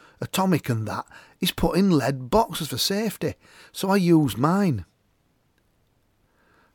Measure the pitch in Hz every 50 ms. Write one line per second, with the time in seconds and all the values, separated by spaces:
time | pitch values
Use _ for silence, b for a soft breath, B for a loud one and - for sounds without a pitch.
0 | b b b b - - - - 190 190 180 175 - - 123 113 110 104 92 -
1 | - _ B B B B B B - 180 - - - 170 - 170 202 196 175 143
2 | 120 123 139 131 127 120 - 214 226 220 170 - 165 139 - 120 - - 196 202
3 | 226 214 - - - 147 - _ b b b b b b b - - 190 190 202
4 | 180 170 170 160 151 131 - 107 127 156 180 202 208 180 131 101 85 - _ _
5 | _ _ _ _ _ _ _ _ _ _ _ _ _ _ _ _ _ _ _ _
6 | _ _ _ _ _ _ _ _ _ _ _ _ _ _ _